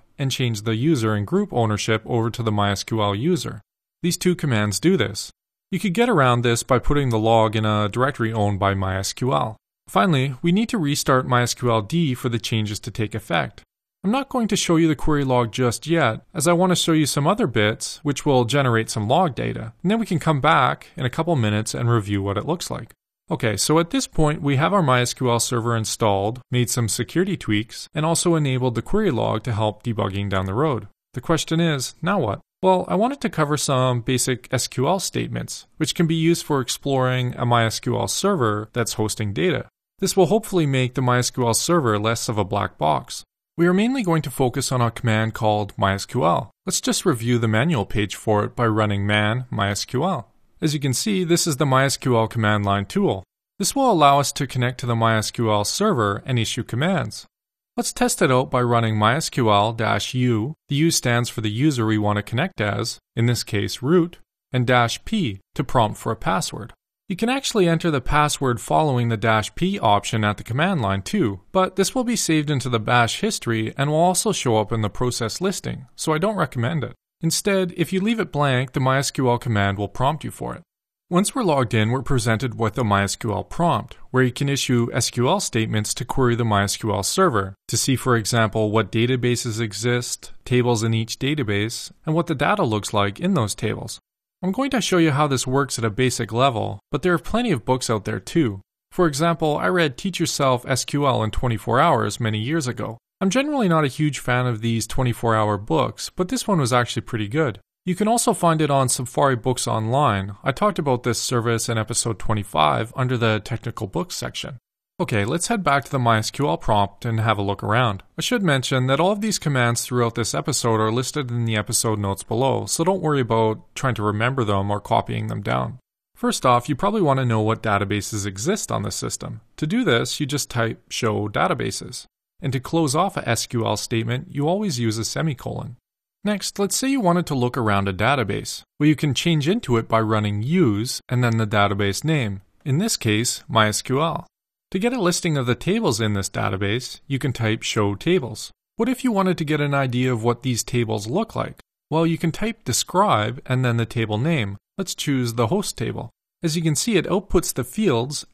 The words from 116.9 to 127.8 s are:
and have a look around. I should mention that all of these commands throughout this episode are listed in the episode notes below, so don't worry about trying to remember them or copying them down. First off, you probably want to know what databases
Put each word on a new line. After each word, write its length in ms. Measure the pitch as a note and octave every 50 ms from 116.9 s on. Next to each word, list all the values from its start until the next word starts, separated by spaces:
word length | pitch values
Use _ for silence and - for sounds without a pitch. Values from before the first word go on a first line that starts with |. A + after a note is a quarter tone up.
| - - -
and 160 | A#2+ A2+ A2
have 180 | A2 A#2 G#2 G2+
a 40 | G2+
look 200 | G2 G2 - A2
around. 400 | G#2 G#2+ A#2+ B2+ A2+ G2 F#2+ - _ _ -
I 40 | -
should 200 | - B3 A#3 G3
mention 460 | E3 C#3 C3 B2 - C3+ B2+ B2+ B2+
that 100 | C3+ C#3+
all 140 | E3+ F#3+ G#3+
of 80 | G#3
these 180 | G#3+ G#3+ - -
commands 460 | - D#3 C#3 C3 A#2+ A#2+ A#2 - -
throughout 320 | - B2 B2 A#2+ A#2 -
this 180 | A#2 A#2 - -
episode 460 | D3+ D3 - B2 - - A#2+ A2+ A2
are 100 | A2 A2
listed 400 | A2+ B2 C3 - - D3+ C#3 B2
in 140 | A#2+ A#2+ A#2
the 100 | A2+ A2
episode 460 | G#2+ G#2 - A#2 - - A2+ G#2+ G#2
notes 240 | G2+ G2 G2 - -
below, 420 | - - - C3+ C3+ A#2 G#2+ G#2
so 160 | G2 - - E3
don't 200 | F3+ G3 F#3 E3+
worry 180 | D#3 D3 C#3
about 520 | B2 A2 A2+ A2+ A2+ A2 G#2+ F2+ - - _
trying 180 | - - C3 A2+
to 80 | A2 G#2
remember 400 | G#2+ G2+ G#2 A2+ B2 C3+ C3+ A2+
them 260 | G2+ G2+ G2 G2 G2+
or 120 | G#2 G2+
copying 480 | - - A#2 A2+ - - A#2 A2+ G#2+ A2
them 120 | A2 G#2+
down. 380 | - A#2+ B2 B2+ B2+ A#2+ - - _ _ _ _ _ _ _
First 280 | - A#3+ B3 - - -
off, 240 | C3 B2 A#2+ - -
you 60 | C#3+
probably 280 | - G3 G3+ G#3+ A3 F3
want 180 | C#3+ C3+ C3+
to 40 | C3
know 160 | A#2+ A2+ A2
what 220 | G#2+ G#2+ - - -
databases 640 | A2 G2+ G2